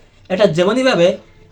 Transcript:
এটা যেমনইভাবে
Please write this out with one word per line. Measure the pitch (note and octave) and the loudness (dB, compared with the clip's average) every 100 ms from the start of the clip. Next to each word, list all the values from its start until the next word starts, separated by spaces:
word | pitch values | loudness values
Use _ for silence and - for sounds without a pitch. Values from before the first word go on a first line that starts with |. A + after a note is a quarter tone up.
| _ _ - | _ _ -8
এটা | F#3+ G3+ | 0 0
যেমনইভাবে | D#3 F3+ C4 C4 G3 F3 - - _ - | 0 0 0 0 0 0 -2 -10 _ -20